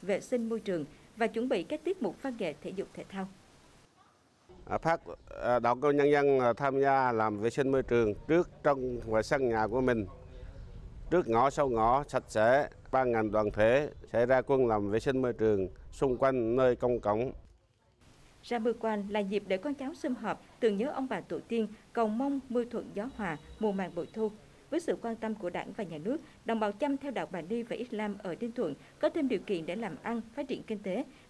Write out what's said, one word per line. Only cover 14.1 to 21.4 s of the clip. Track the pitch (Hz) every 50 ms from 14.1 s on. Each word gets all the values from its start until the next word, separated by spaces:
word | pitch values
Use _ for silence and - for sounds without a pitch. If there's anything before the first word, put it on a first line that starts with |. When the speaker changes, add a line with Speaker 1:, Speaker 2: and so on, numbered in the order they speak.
| -
Speaker 2:
sẽ | 113 123
ra | 123 131 127 120
quân | - 139 131 127
làm | 117 110 104 101 101
vệ | 104 113
sinh | - 143 131 131 127
môi | 123 110
trường | 95 110 110 107 98 92 90 - - - - -
xung | - 147 135 123
quanh | 120 139 135 131 127 113 113 120
nơi | 131 131 127 120
công | - - 123 123 110
cộng. | - 104 104 110 123 135 - - - - - _ _ _ _ _ _ _ _ _ _ - - _ - - - - -
Speaker 1:
Ramuwan | - 240 240 220 240 226 233 - 220 214 208 196 202
là | 202 214
dịp | 202 190 208 202 202
để | 185 190
con | 185 190 196 180
cháu | - 262 262 339
sum | - - 294 254
họp, | 214 226 202 160 - - - - -
tưởng | 247 226 202
nhớ | 196 233 294 -
ông | - 269 254
bà | 226 175
tổ | 160 - 175 -